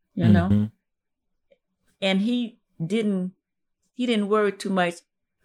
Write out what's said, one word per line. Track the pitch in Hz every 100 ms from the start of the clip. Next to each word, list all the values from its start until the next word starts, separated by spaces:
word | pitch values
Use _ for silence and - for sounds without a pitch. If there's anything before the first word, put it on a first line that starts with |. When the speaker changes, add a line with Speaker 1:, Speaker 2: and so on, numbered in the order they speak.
| _ -
Speaker 1:
you | 113
know? | 98 90
Speaker 2:
Mm-hmm. | 104 107 - _ _ _ _ _ _ _ _ _ _ _ _
Speaker 1:
And | 196 190
he | 214 247 226 - _ -
didn't, | 165 220 214 190 185 - _ _ _ _ _
he | - 247
didn't | 220 202
worry | 214 208
too | 202 196
much | 190 175 170 - _ _ _